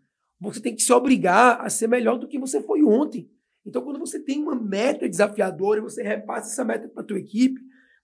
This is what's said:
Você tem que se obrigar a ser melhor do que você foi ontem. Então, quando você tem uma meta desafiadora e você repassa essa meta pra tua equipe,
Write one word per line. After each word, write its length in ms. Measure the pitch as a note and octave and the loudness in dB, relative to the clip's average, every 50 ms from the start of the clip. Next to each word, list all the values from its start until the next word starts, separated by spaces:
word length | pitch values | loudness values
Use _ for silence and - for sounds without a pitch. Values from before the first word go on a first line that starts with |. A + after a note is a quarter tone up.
| _ _ _ _ _ _ _ - | _ _ _ _ _ _ _ -12
Você 220 | F3+ G#3+ - G#3+ | -10 -10 -8 -6
tem 140 | - A#3+ A3 | -6 -6 -2
que 60 | - | 0
se 120 | - - B3 | 4 4 4
obrigar 680 | A#3+ B3 C4+ B3+ F#3 F3+ F3+ F3+ G#3+ B3 B3 A#3 - | 6 6 4 2 4 4 4 6 8 8 6 6 4
a 80 | - - | 0 -4
ser 180 | - - A3 | -4 -2 0
melhor 300 | A3+ B3 B3 A3+ A3+ B3 | 0 0 2 2 0 -2
do 100 | A#3+ - | -2 -4
que 100 | - - | -8 -10
você 240 | B3+ C4+ C4 - - | -8 -6 -4 -4 -4
foi 220 | - - G4+ D4+ D4+ | -2 0 2 4 6
ontem. 460 | A3 G#3 C4 D4+ - - G#3+ - _ _ _ _ _ _ _ - | 6 6 4 2 0 -4 -10 -12 _ _ _ _ _ _ _ -12
Então, 160 | G3+ - B3 | -8 -8 -6
quando 180 | B3 D4 C#4 D4+ | -6 -6 -8 -8
você 200 | F4 - - - | -8 -8 -8 -8
tem 220 | - C4+ C#4 D4+ | -6 -6 -4 -4
uma 140 | D4 E4 C4+ | -4 -4 -4
meta 540 | A#3+ A3 G3 C#4+ D4 A#3 C#4+ D4+ - - G#3+ | -4 -4 -4 -2 0 0 0 0 -2 -4 -2
desafiadora 680 | E3+ E3+ G3+ G#3 G#3 G#3+ F#3+ F#3 D#3+ D#3 F#3+ G#3 G#3+ G#3+ | 0 2 0 0 2 -2 -2 -2 -2 -2 0 0 0 0
e 40 | G#3+ | -2
você 180 | - - - | -6 -10 -8
repassa 500 | G#3 G3+ G#3+ G#3+ - - - A3+ G#3 - | -6 -6 -6 -6 -6 -8 -8 -8 -8 -8
essa 120 | - C4 B3+ | -6 -6 -4
meta 240 | A3 - - - | -4 -4 -6 -8
pra 160 | - - A3+ - | -12 -12 -12 -8
tua 160 | - G#3 F#3+ | -6 -6 -6
equipe, 400 | - - G#3 A3+ B3+ C4+ C4 - - - _ _ _ _ _ _ | -6 -4 0 2 2 2 2 -2 -12 -20 _ _ _ _ _ _